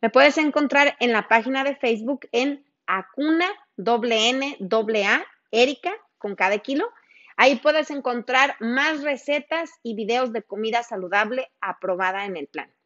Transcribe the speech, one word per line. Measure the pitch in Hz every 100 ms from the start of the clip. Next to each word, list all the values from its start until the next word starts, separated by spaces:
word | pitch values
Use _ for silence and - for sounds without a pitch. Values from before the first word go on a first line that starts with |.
Me | 226
puedes | 254 277 285
encontrar | 302 294 294 277 285 -
en | 240
la | 226 202
página | 226 226 269
de | 269 277
Facebook | 247 226 226 277 -
en | 233 269 285 _ _ -
Acuna, | 190 185 - 294 320 359 403 _ -
doble | 190 233 240 226 226
N, | 262 277 285
doble | 190 220 214 220 196
A, | 247 370 _ _
Erika, | 220 254 285 349 427 _ _
con | 208 190
cada | 190 208
kilo. | 208 277 453 - _ _ - -
Ahí | 247 269
puedes | 294 311 302
encontrar | 285 254 240 220 254 277 -
más | 226 254 294 311
recetas | 285 277 - 294 294 320 330 _
y | 240
videos | 220 208 240 254
de | 226
comida | - 202 220 233
saludable | 240 208 185 202 214 254 254 _
aprobada | 196 175 185 180 185 190 202
en | 180
el | 143
plan. | 156 - _